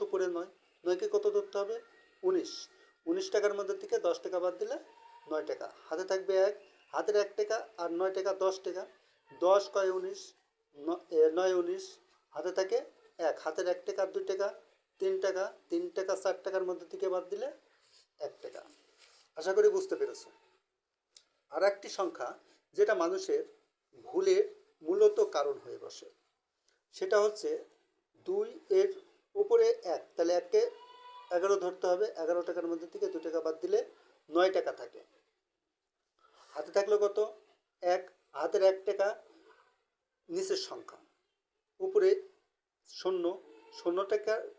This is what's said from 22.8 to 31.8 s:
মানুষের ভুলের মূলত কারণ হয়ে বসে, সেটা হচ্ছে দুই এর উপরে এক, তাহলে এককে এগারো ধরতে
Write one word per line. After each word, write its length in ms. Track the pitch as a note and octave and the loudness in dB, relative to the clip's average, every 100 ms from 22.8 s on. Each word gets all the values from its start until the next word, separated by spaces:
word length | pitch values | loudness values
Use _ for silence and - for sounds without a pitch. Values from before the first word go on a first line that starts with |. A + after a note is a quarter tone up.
| G#3 G3 | 2 2
মানুষের 480 | E3+ F#3+ - D3 - - _ _ _ - - | 0 -2 -2 -2 -4 -14 _ _ _ -20 -6
ভুলের 380 | E3 F#3+ F#3 - - _ _ | 0 4 4 2 -4 _ _
মূলত 360 | D#3 G3 G#3+ - G3 D3+ | 0 6 6 6 2 0
কারণ 200 | C#3+ C3 | -2 -4
হয়ে 200 | B2 A#2 | -10 -14
বসে, 320 | - - - _ _ _ _ _ _ _ _ - | -14 -16 -20 _ _ _ _ _ _ _ _ -6
সেটা 200 | F#3+ G#3 | 2 4
হচ্ছে 280 | G#3 - D3+ D#3 - _ _ _ _ _ - | 4 0 -4 -4 -8 _ _ _ _ _ -4
দুই 200 | G3+ A3 - - | -2 -4 -6 2
এর 200 | F#3+ G3 - - _ _ G3+ | 4 4 0 -16 _ _ -2
উপরে 320 | - A#3 A3+ A#3 | 4 6 6 2
এক, 180 | F3+ D3+ - - | -2 -6 -4 0
তাহলে 180 | E3+ | 2
এককে 280 | F3 F3 G#3+ A#3 - - - - - - | 2 2 2 2 -2 -20 -20 -20 -18 -4
এগারো 240 | F3 G3 G3 | 0 2 2
ধরতে 300 | F3+ F3+ | 0 -2